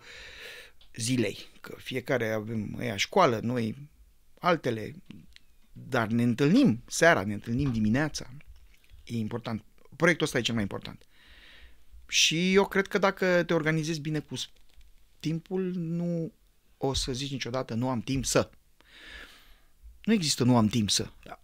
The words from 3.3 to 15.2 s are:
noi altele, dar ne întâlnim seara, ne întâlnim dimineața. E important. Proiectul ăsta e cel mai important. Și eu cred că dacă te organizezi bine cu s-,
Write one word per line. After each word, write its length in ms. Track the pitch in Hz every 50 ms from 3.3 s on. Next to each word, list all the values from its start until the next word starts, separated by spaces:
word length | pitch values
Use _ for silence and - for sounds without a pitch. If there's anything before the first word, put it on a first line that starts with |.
| 117 104
noi 460 | 98 117 127 123 113 107 117 135 143 - _ - - _ _ _ _ - - -
altele, 540 | - 175 175 156 - 135 113 110 104 - 151 180 - - - - - - - - - - - - - -
dar 340 | - 123 123 - 127 123 113
ne 160 | 104 113 117
întâlnim 600 | 120 120 113 - 143 147 190 269 285 170 110 120 -
seara, 360 | - - - 165 170 160 110 95
ne 80 | 107 104
întâlnim 380 | 104 - 117 117 131 147 135
dimineața. 580 | 117 113 107 107 113 135 156 151 - - - - 127 151 - - - - - - - - _ - - - -
E 120 | - 120
important. 480 | 117 110 107 120 117 - 123 113 101 - - - - - - -
Proiectul 300 | - 165 175 160 - 160
ăsta 120 | 143 - 131
e 40 |
cel 120 | 110 - 117
mai 80 | 113
important. 400 | 101 98 110 110 - - - - - - - - - - - - - - - - - - - - - - - - - -
Și 460 | - - - - 156 165 180 185 190
eu 120 | 196 190
cred 200 | - - 196 196
că 120 | - - 196
dacă 440 | 196 196 190 - 190 185 180 175
te 120 | 165 170 175
organizezi 460 | 160 147 156 160 160 151 160 170 151
bine 180 | 143 156 151 147
cu 160 | - - 131
s-, 120 | 123 - - - - - - - - - - - - - - _ -